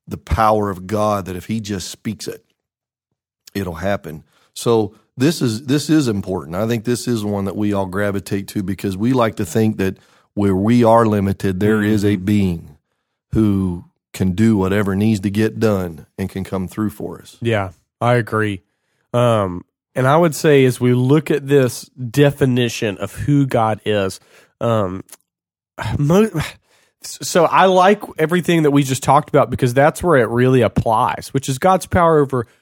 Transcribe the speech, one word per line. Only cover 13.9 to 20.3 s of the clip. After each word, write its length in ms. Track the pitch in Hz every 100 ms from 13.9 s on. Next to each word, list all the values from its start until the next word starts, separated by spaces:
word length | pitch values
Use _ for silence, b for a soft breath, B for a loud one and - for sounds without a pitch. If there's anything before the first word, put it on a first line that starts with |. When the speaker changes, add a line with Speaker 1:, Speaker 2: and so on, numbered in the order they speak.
| _ _
Speaker 1:
can 200 | - 95
do 240 | 90 113 104
whatever 400 | 92 101 101 98
needs 240 | 107 104
to 100 | 101
get 300 | 104 110 113
done 460 | 110 98 90 78 - -
and 100 | 95
can 140 | 98
come 240 | 92 95 90
through 240 | - 104
for 300 | - 87 85
us. 140 | - -
Speaker 2:
Yeah, 300 | 117 107 95 - _ _
I 140 | 120
agree. 480 | 123 107 110 107 95 _ _ _ _ _
Um, 500 | 120 120 110 95 87 - _ _
and 120 | - 131
I 80 | 156
would 180 | 175